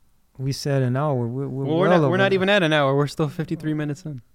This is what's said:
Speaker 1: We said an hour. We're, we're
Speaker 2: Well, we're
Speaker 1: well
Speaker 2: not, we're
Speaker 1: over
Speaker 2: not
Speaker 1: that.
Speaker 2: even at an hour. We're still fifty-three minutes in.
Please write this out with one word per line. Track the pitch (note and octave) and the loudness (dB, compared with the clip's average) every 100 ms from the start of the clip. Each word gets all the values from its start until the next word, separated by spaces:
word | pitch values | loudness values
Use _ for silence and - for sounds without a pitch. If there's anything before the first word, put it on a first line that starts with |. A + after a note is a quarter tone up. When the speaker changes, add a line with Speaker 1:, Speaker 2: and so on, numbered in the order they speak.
| _ _ _ - | _ _ _ -8
Speaker 1:
We | C3 | -6
said | C3+ D3+ C#3 | -6 -2 0
an | B2+ C3 | 0 0
hour. | D3+ C3 A#2 | 0 -2 -2
We're, | B2+ C#3 | -6 -6
we're | C3 C3+ | -6 -2
Speaker 2:
Well, | D#3+ | 2
we're | F#3 | 4
Speaker 1:
well | |
Speaker 2:
not, | F3+ | 4
we're | C#3+ | 4
Speaker 1:
over | F#3+ | 2
Speaker 2:
not | G3 | 2
Speaker 1:
that. | |
Speaker 2:
even | F#3+ F#3+ | 2 4
at | G#3 | 4
an | E3 | 4
hour. | D#3 C#3 C#3 | 2 2 2
We're | C#3+ | -2
still | - D#3 | -2 -4
fifty-three | - D#3 E3 D#3 | -4 -6 -6 -4
minutes | D3+ D3 C#3 D#3 | -4 -4 -6 -10
in. | C3+ - | -14 -16